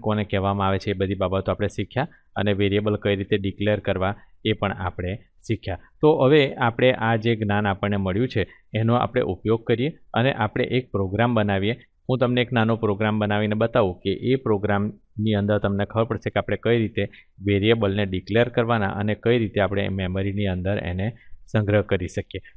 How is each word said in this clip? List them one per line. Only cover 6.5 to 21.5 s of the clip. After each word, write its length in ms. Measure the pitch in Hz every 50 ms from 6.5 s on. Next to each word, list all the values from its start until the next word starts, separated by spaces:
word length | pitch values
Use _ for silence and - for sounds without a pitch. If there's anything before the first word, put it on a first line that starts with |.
| - - 131
આપણે 260 | 117 113 - 123 127 127 - 113
આ 80 | 113 117 113 107
જે 80 | 117 117 107
જ્ઞાન 320 | 110 104 101 104 104 101
આપણને 260 | 98 98 104 101 104 101 98
મળ્યું 280 | 92 92 104 127 127 -
છે 100 | 107 87 - - - _ _ - 107
એનો 120 | 113 113 117 123
આપણે 220 | - - - 123 - - 92
ઉપયોગ 280 | - - 104 113 113 - -
કરીએ 260 | 120 110 127 156 - - - - - 113
અને 120 | 120 135 - - 107
આપણે 220 | 104 - - 123 - 110
એક 80 | 123 - - -
પ્રોગ્રામ 360 | 98 98 92 95 107 117 123 120
બનાવીએ. 380 | 110 104 104 98 98 98 104 120 - - _ _ _ _
હું 120 | - 127 123
તમને 200 | 127 123 123 123 123
એક 80 | 120 127
નાનો 160 | 120 110 110 113 110 113
પ્રોગ્રામ 360 | 104 101 95 110 107 107 107
બનાવીને 340 | 107 104 104 104 107 104 104 107 -
બતાવું 340 | - - 127 110 92 87 - -
કે 80 | 98 92 - - 120
એ 20 | 131 131 -
પ્રોગ્રામની 880 | 113 107 98 98 104 101 101 104 107 104 - _ _ _ 107 107 110 107 101
અંદર 160 | 101 101 104 104 -
તમને 220 | 101 101 98 101 -
ખબર 160 | - 110 113 -
પડશે 200 | 113 104 - 110 -
કે 60 | 104
આપણે 180 | 95 - 104 - -
કઈ 120 | 110 120 117 110
રીતે 200 | 101 - 101 98 98 - - - _ _ - 95
વેરિયેબલને 580 | 101 101 98 98 110 117 113 104 98 98 104 104 95
ડિક્લેર 360 | 92 90 - - 98 113 120 98 -
કરવાના 380 | 127 117 113 120 110 101 98 - 98
અને 120 | 104 107 104 101 -
કઈ 120 | 113 120 123 113
રીતે 160 | 101 - 104 98
આપણે 180 | 92 98 98 101 98 95 95
મેમરીની 500 | 95 90 92 95 98 101 98 101 104 98 90
અંદર 220 | 90 90 95 104 104 - 85
એને 160 | 90 92 95 117 - - - - - - - -